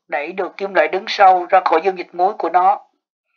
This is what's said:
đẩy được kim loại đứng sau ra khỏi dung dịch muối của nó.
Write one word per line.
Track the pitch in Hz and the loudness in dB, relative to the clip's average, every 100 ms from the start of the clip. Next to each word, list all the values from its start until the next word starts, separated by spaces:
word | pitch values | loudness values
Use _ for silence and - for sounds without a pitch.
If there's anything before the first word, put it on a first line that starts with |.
| _ | _
đẩy | 160 151 | -10 -8
được | 190 175 - | -8 -10 -8
kim | 196 | -4
loại | 185 156 | -2 0
đứng | 185 220 | -4 -6
sau | - 196 185 170 | 4 6 4 2
ra | 190 | 0
khỏi | 180 165 | 2 0
dung | 190 185 | 0 -4
dịch | 170 | -10
muối | 175 185 214 | -4 -4 -2
của | 165 | -2
nó. | 180 185 214 - _ _ _ _ | 0 2 0 -6 _ _ _ _